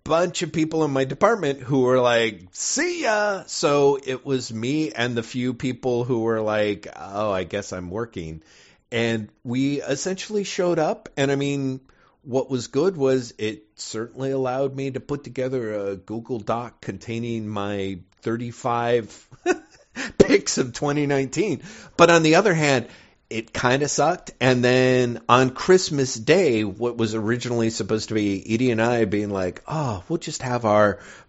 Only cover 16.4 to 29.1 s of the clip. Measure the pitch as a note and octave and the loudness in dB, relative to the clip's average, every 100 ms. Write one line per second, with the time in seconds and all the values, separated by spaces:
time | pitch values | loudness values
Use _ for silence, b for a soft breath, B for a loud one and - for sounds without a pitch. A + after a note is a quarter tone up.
16.4 | G#2 A#2 A#2+ - - F#2+ - A#2 A#2 A#2 | -4 -4 -6 -12 -12 -10 -8 -6 -4 -4
17.4 | G#2+ G#2 G2+ G2+ G2 F#2+ - _ - A#2 | -4 -4 -4 -4 -6 -8 -12 _ -6 -6
18.4 | B2 A#2 C3 A#2 A#2+ A#2+ G#2 - _ - | -6 -8 -4 -2 2 0 0 -12 _ -6
19.4 | E4+ - - - _ - C4 - - D4+ | -2 -2 -6 -20 _ -12 2 6 6 6
20.4 | - - B2+ - D3 C#3+ C#3+ C#3 C3+ D3+ | 0 -2 -4 -2 -2 0 0 0 0 -2
21.4 | G#3 C3+ B B B - E3+ E3+ D#3+ D#3+ | -2 -2 B B B 6 8 8 8 6
22.4 | G#3 E3 D3+ C3+ A2+ B B B - A2+ | 6 4 4 2 0 B B B -10 -8
23.4 | A2+ - B2 C3 C#3+ - D3 F3 - - | -8 -2 2 2 2 2 0 0 -6 -2
24.4 | B2+ B2+ B2 B2+ B2+ B2+ B2 A#2 - B2 | 2 4 4 4 6 4 2 -2 4 4
25.4 | C3 B2 - F#3 - D3 C3 A#2 A2+ E3+ | 4 0 4 4 4 -2 -2 -2 2 4
26.4 | E3+ A2+ G#2+ G2 A#2+ A#2 A2+ A2 G#2+ A#2+ | 4 2 0 -4 -4 -2 -2 -2 -2 -2
27.4 | A#2+ A#2+ A2+ A2 G2+ A2 - A2 G#2 G2 | -2 0 0 -2 -2 -4 -2 0 0 0
28.4 | - A2 B2+ A2 A2+ A#2+ A2 | -2 0 2 2 2 2 2